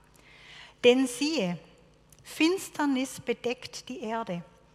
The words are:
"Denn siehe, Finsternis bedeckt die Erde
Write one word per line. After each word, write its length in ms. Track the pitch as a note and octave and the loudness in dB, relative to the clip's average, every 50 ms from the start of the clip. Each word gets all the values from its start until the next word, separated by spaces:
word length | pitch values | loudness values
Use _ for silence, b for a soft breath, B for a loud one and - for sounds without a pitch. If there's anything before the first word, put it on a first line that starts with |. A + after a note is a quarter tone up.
| _ B B B B B B B B B B B B B B B - | _ B B B B B B B B B B B B B B B 6
"Denn 240 | B3 B3 C4 C4+ | 6 8 8 4
siehe, 520 | B3+ - - D4 D4+ E4 C#4+ F#3+ F3 F3 D#3 - - - - - - - _ _ _ - - - | 0 0 -2 -2 0 0 0 0 -2 -2 -6 -10 -16 -20 -20 -20 -20 -20 _ _ _ -20 -20 -20
Finsternis 960 | - - - D#4 E4 F#4 G4 - - - - D4+ C#4+ C4+ B3+ C4 - - - | -12 0 2 4 4 4 0 -4 -6 -4 0 0 2 2 0 -2 -4 -6 -6
bedeckt 680 | - - A#3 - - A#3+ B3 - - - - - - - | -4 -4 -4 -2 -4 -4 -6 -6 -8 -14 -14 -14 -12 -12
die 120 | B3 F#4 | -10 -8
Erde 420 | C4+ G#3+ A3+ A3+ A3+ A3 F3+ F3 E3 - - - - _ | -6 -6 -4 -6 -4 -6 -8 -8 -8 -12 -20 -20 -20 _